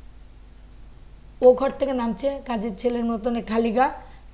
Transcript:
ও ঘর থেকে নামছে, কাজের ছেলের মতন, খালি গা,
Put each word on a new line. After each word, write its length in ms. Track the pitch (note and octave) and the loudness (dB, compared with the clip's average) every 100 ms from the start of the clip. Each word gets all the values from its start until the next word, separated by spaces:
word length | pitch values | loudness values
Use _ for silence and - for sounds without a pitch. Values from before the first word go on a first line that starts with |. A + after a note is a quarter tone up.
| - - - - - - - - - - - - - - | -18 -18 -20 -20 -20 -20 -20 -20 -20 -20 -20 -20 -16 6
ও 140 | B3+ | 8
ঘর 160 | B3 C4+ | 8 4
থেকে 220 | - C4+ | 0 0
নামছে, 500 | B3+ A#3 G3 C#4 C#4 B3+ | 0 0 0 -2 -2 -4
কাজের 300 | A#3 A3 F#3+ | -4 -2 -2
ছেলের 280 | B3 A#3+ | -2 0
মতন, 380 | A#3 A3+ G#3+ A#3 | 0 0 0 -2
খালি 300 | G#3 A3+ A3+ | -2 0 2
গা, 300 | G#3+ C4+ - - - - | 4 2 0 -14 -20 -20